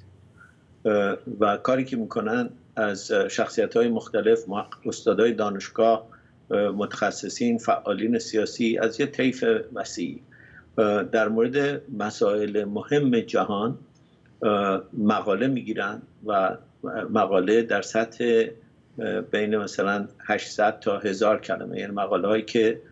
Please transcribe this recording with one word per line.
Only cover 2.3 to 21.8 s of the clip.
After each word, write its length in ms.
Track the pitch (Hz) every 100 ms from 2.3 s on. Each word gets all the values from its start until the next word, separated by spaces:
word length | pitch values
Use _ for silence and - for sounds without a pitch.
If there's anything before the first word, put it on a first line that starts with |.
| 123 117 - - -
از، 360 | 107 95 -
اه، 160 | 104 95
شخصیت‌های 600 | - 110 - 101 117 120
مختلف، 600 | 113 - 110 104 113 -
مح-، 380 | 101 - - -
استادای 460 | - - - 117
دانشگاه، 720 | 107 104 98 - - 113 113 - - _ _ -
اه، 200 | 104 101
متخصصین، 880 | 98 101 - 101 - - - 120 117
فعالین 600 | - - - 98 113 113
سیاسی 600 | - 110 101 - 113 113
از 220 | 113 -
یه 60 | 135
طیف 380 | - 131 - 117 110 -
وسیع، 460 | 104 - - 82 - - - - - - -
اه، 240 | 104 104
در 260 | 90 113 110
مورد 540 | 110 123 139 139 143 - 104
مسائل 680 | 104 - 104 104 104 104
مهم 560 | 101 104 - 147 135 117
جهان، 580 | - 104 92 101 117 - - _ _ _ _ -
اه، 400 | 110 101 101 95 -
مقاله 540 | - 104 107 107 101 131
می‌گیرن 560 | 123 104 107 101 - - _ 104
و 300 | 101 95 - - _ - 110 92
مقاله 520 | 107 95 98 92 113
در 200 | 113 101
سطح، 640 | - 110 113 - 120 113 110 - - _ _ -
اه، 220 | 110 95
بین 360 | - 104 107 107
مثلاً 520 | 98 - 98 101 98 -
هشتصد 560 | - 104 - - 104 107
تا 180 | 110 101
هزار 420 | 104 95 104 104
کلمه، 380 | - 95 98
یعنی 140 | 98